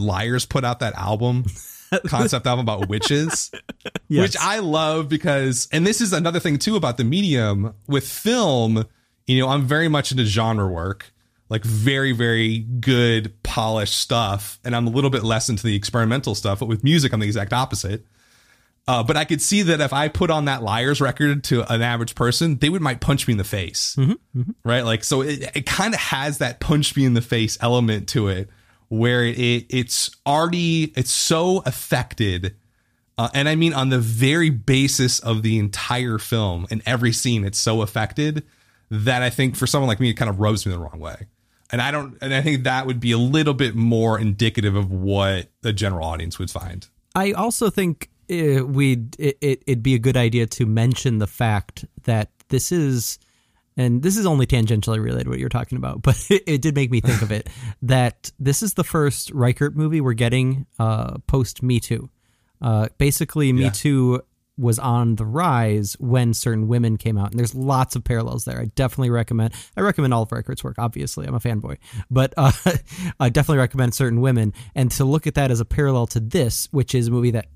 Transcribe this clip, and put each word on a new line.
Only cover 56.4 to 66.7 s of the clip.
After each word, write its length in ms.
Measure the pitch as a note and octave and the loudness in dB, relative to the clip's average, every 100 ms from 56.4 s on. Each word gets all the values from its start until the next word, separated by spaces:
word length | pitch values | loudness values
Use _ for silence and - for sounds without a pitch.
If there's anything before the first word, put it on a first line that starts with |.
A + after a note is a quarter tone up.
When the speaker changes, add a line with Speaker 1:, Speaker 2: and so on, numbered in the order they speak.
| - | 2
Speaker 2:
it 160 | C#3+ | 0
did 120 | D#3 | 0
make 160 | C#3+ C3 | 0 0
me 100 | B2 | 2
think 220 | B2 A2+ | 2 2
of 80 | G#2+ | 0
it, 180 | G#2+ - - | -4 -6 -14
<laughs> 180 | B2 - | -14 -6
that 500 | A#2+ C3 A#2+ - - - | 0 2 2 -2 -16 -4
this 220 | C3+ C#3+ | 0 0
is 120 | G#3+ | -2
the 100 | - | -2
first 460 | - E3+ D3 - - | 0 2 2 0 -6
Reichert 460 | D3 B2 - C#3+ D3+ | 0 2 2 0 0
movie 240 | D#3 D#3+ | 0 0
we're 120 | C3 | 0
getting, 520 | A2+ A#2+ B2+ C3 C3 - - | 2 2 2 0 -2 -6 -2
uh, 380 | A2+ A2 A#2+ - - | 0 0 -4 -8 -2
post 340 | C#3 B2 - | 0 0 -2
Me 160 | B2+ A#2+ | 0 0
Too. 320 | - A2+ A#2 _ _ _ _ - | 0 -6 -8 _ _ _ _ -6
Uh, 280 | B2 A2 A2 - | 0 0 0 0
basically, 540 | C#3+ C#3 D#3 D#3 C#3 | 0 0 -2 0 2
Me 100 | B2 | 4
Speaker 1:
Yeah. 60 | C3 | 2
Speaker 2:
Too 520 | - D3+ C#3 B2+ B2 - _ _ - | 0 0 2 4 2 -4 _ _ -2
was 200 | A#2+ A2 | 0 0
on 360 | C3 A#2+ A#2 A2 | 2 2 2 0
the 80 | |
rise 720 | G#2+ C3+ F3 B2+ A2 G#2+ G2+ - | -2 0 2 2 2 2 0 -4
when 360 | B2+ B2+ A#2+ | 0 2 2
Certain 340 | A2+ - A2 | 0 0 0
Women 300 | A2 | 2